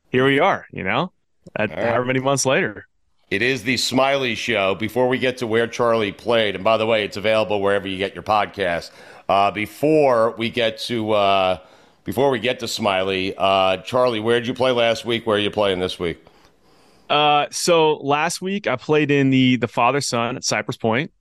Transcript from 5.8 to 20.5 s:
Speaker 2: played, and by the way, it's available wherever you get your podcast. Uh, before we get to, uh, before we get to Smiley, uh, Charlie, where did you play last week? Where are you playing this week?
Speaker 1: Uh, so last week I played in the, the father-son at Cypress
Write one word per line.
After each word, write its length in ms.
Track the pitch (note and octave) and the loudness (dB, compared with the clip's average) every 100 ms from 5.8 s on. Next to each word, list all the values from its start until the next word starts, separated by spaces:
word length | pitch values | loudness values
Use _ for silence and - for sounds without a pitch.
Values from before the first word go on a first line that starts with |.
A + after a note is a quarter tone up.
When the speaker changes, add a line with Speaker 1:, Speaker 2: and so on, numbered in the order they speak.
| A#2+ A2+ G2+ | 0 2 -2
Speaker 2:
played, 420 | - G2+ A#2 G#2+ F#2 | -4 0 2 2 0
and 80 | G2+ | 0
by 100 | A2 | 2
the 80 | A2 | 2
way, 200 | A2 G2+ | 0 0
it's 100 | G#2 | -2
available 440 | G2+ A2 G2 G#2 | 0 0 0 0
wherever 260 | G2 G2+ F#2+ | 0 0 -2
you 100 | F#2 | -6
get 160 | F#2+ | -6
your 100 | F2 | -6
podcast. 680 | E2+ G#2 F#2+ G2 F#2 E2+ - - - - - | -2 0 0 -2 -2 -2 -6 -18 -20 -14 0
Uh, 220 | F#2+ G2+ | 2 2
before 800 | F#2+ G#2+ - D3 D#3 C#3 A#2 A2+ | 0 -8 -4 2 4 4 4 2
we 180 | A2+ A#2 | 0 -4
get 280 | B2 A2+ A2 | -2 -2 -2
to, 320 | - A#2+ G#2+ | -6 -4 0
uh, 460 | G#2 G2 G2 F#2 F2+ - - _ _ | 2 4 4 2 -2 -6 -20 _ _
before 260 | - G#2 C#3 | -8 0 0
we 100 | B2 | 2
get 200 | A#2 B2 | -2 -4
to 80 | A2+ | -6
Smiley, 640 | - G#2+ F#2+ F#2+ F#2+ F#2+ - | -2 0 0 0 -2 -4 -2
uh, 400 | G2 F#2+ F#2+ F#2+ | 2 4 2 0
Charlie, 420 | - B2 B2+ A2+ | -2 0 0 0
where 180 | A2 A#2+ | 0 0
did 80 | A#2 | -2
you 60 | |
play 180 | - C3 | -2 0
last 340 | A#2+ A#2 A2+ A2+ | 2 0 0 -2
week? 200 | A#2 A2+ | -4 0
Where 120 | G#2 | 0
are 20 | |
you 100 | G#2 | 0
playing 280 | G#2 G2+ F#2 | 0 0 0
this 180 | F#2 - | -4 -4
week? 200 | F2 D#2 _ _ _ _ _ _ _ _ - | -6 -8 _ _ _ _ _ _ _ _ -2
Speaker 1:
Uh, 360 | C#3+ D3 D3 C3+ | 0 2 2 0
so 460 | - - E3 D#3 D3+ | -4 2 4 4 0
last 440 | C#3 D3 E3 - | -2 0 -2 -4
week 260 | F#3 G3+ D3+ | -6 -4 -4
I 80 | B2+ | -4
played 360 | - D3+ D3 | 0 0 2
in 180 | C#3+ C3+ | 2 4
the, 280 | C3 B2+ B2+ | 4 4 2
the 100 | A#2 | 0
father-son 680 | - A#2+ C#3 - A#2+ A#2 C3 | 0 0 0 -2 -4 -4 -4
at 60 | |
Cypress 340 | - | -4